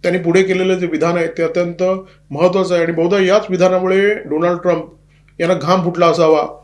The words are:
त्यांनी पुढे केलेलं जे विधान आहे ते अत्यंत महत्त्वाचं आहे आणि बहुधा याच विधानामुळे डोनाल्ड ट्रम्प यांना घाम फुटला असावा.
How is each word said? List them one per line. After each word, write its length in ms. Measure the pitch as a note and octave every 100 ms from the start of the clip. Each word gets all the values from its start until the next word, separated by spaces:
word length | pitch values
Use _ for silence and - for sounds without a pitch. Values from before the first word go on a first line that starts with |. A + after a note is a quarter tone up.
त्यांनी 160 | F3+ F3
पुढे 200 | E3 F3+
केलेलं 320 | F#3+ F#3 F#3
जे 120 | F3+ F3
विधान 300 | D#3 E3 F3
आहे 100 | E3
ते 160 | E3
अत्यंत 400 | E3 E3+ F3 E3+ F#3 F#3+ F#3+ _ _
महत्त्वाचं 440 | C#3+ F3 F#3+ F3
आहे 100 | F3
आणि 80 | E3
बहुधा 260 | E3 F3 G3
याच 280 | F#3 G#3 G#3
विधानामुळे 640 | F#3 F3+ F#3 F#3 F#3+ G3+
डोनाल्ड 460 | G#3+ D3+ D3+ E3+ F3
ट्रम्प 240 | F3+ E3 - - _ _ _ _
यांना 140 | E3
घाम 300 | F3 D3 F#3+
फुटला 220 | F3 F3 E3+
असावा. 400 | E3 D#3+ D#3 - -